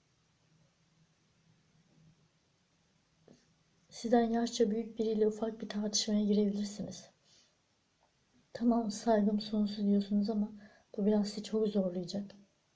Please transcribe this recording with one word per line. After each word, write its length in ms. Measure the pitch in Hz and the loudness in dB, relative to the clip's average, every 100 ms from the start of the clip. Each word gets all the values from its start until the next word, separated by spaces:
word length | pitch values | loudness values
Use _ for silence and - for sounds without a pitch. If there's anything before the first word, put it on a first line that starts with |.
| _ _ _ _ _ _ _ _ _ _ _ _ _ _ _ _ _ _ _ _ - _ _ _ _ _ _ _ _ _ _ _ _ - _ _ _ _ _ | _ _ _ _ _ _ _ _ _ _ _ _ _ _ _ _ _ _ _ _ -20 _ _ _ _ _ _ _ _ _ _ _ _ -20 _ _ _ _ _
Sizden 400 | - 233 240 233 | -10 2 4 4
yaşça 420 | 233 233 - 226 | 0 -2 0 0
büyük 280 | 214 220 - | 0 -4 -4
biriyle 280 | 220 214 214 | -2 2 2
ufak 340 | 214 226 220 | 0 -4 -6
bir 80 | 208 | -8
tartışmaya 560 | 208 208 208 - 208 208 | -6 -4 -2 0 0 2
girebilirsiniz. 880 | 208 208 202 208 - - - - _ _ _ _ _ _ _ _ _ _ _ _ _ _ - | 2 2 0 -4 -8 -10 -12 -18 _ _ _ _ _ _ _ _ _ _ _ _ _ _ -2
Tamam, 360 | 240 233 226 | 0 2 0
saygım 480 | - - 220 208 214 | -4 2 4 4 0
sonsuz 460 | - 214 208 214 202 | -2 0 0 0 2
diyorsunuz 440 | 202 202 208 202 | 2 2 0 0
ama 220 | 214 208 - - - _ - | 0 -2 -6 -20 -20 _ -2
bu 80 | 202 | 2
biraz 220 | 214 202 | 2 2
sizi 160 | - | -4
çok 240 | 208 220 220 | -4 -2 0
zorlayacak. 640 | 208 185 175 175 - - - _ _ _ | 0 0 -2 -6 -8 -10 -16 _ _ _